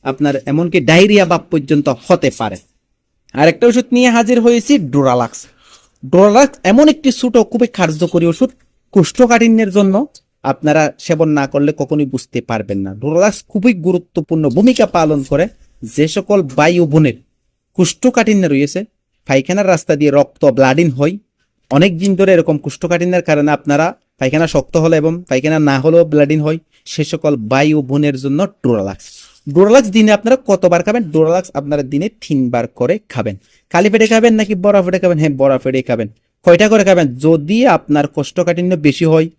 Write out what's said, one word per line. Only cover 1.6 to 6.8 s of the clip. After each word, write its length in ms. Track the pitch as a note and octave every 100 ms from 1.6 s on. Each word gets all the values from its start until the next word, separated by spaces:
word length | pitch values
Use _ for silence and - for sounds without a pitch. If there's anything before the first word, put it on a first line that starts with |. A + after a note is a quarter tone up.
| C3+ D3+ C#3+ B2 -
হতে 220 | F3 C3 -
পারে। 180 | A2 F#2 _ _ _ _ _ _ _ B2
আর 120 | D#3
একটা 140 | E3 A#3+
ওষুধ 200 | A#3 B3 B3
নিয়ে 140 | B3 A#3
হাজির 220 | A3+ B3 A#3
হয়েছি 280 | A#3+ - C#4 D3
ডোরালাক্স। 460 | C#3 C3+ B2 A#2 - - _ _ _ _ _
ডোরালাক্স 520 | C3 F3 G#3 G#3+ C#4+ - F3+
এমন 140 | A3+